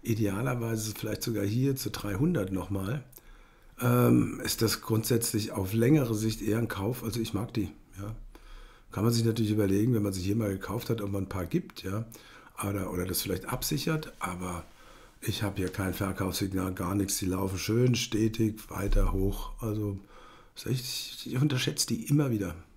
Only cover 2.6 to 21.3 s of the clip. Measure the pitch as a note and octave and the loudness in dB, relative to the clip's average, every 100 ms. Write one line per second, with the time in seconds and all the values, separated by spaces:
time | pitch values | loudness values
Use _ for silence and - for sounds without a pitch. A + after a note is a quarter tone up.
2.6 | E2+ G2 F#2+ C#3+ - - - - - - | -2 -4 -2 -4 -6 -20 -20 -20 -20 -20
3.6 | - - B2 B2 A#2+ B2 - - - - | -20 -2 2 6 8 6 4 0 -4 2
4.6 | A2 - - A2 A2 A#2 - A2 A2 G#2+ | 2 0 0 0 2 2 2 -2 -2 -2
5.6 | F#2+ A2 A#2 D#3 B2 G#2+ A2 A2 G#2 G#2+ | 0 2 6 6 4 0 0 0 0 0
6.6 | A#2 F#2 G2 B2+ A#2 G2+ - G2+ F#2 A#2 | 0 -2 -2 -2 -4 -4 -2 -2 -2 -2
7.6 | G2 - - - G2+ A2+ - - - - | -4 -6 -20 -12 -10 -10 -14 -18 -20 -18
8.6 | - - - - A2 A#2 A2+ A2+ A2 G#2+ | -20 -20 -8 2 2 4 2 2 2 4
9.6 | G2+ G2 A2+ A#2 G#2 F#2+ F2+ A2 G#2+ G2 | 4 4 4 2 2 -2 -2 0 0 -2
10.6 | - G#2 - A2 G2 G2 F#2+ F#2+ E2+ F3 | -4 -6 -2 -2 -2 -4 -4 -4 -2 -2
11.6 | - - F#2+ G2+ A2+ - - - - - | -2 -10 -6 -6 -6 -12 -20 -20 -20 -6
12.6 | G2+ G2+ F#2 F2+ F2+ F#2 F#2+ F2+ - B2+ | -4 -2 -2 -2 -2 -2 -2 -4 -2 -4
13.6 | - D3+ - D#3 - - - F2+ F#2 F2 | -2 -2 0 -2 -4 -8 -6 -4 -6 -6
14.6 | - - - - - - - G#2 G#2 F#2+ | -10 -18 -20 -20 -20 -8 -4 -2 -2 0
15.6 | F#2 - F#2 F2+ G2 F#2+ F#2+ F2+ G2+ F#2 | -2 0 -2 0 -2 0 -2 0 -2 0
16.6 | F#2 F#2 F2 G2+ G2 - F#2+ F#2 G2 F#2+ | -2 -2 -2 0 0 0 0 0 -2 -2
17.6 | - A2+ B2 A#2 - G#2 A2 A2 A2+ G#2 | 0 4 6 4 0 2 2 2 0 0
18.6 | - - G2 G2 F#2+ F#2+ G2 G2 - - | -10 -4 4 6 6 4 0 0 -8 -6
19.6 | A2+ G#2+ G#2 G2 - - - - - - | -4 -2 -2 -4 -10 -20 -20 -20 -20 -12
20.6 | - B2+ - - - - - | -4 -2 -2 -8 -8 -10 -6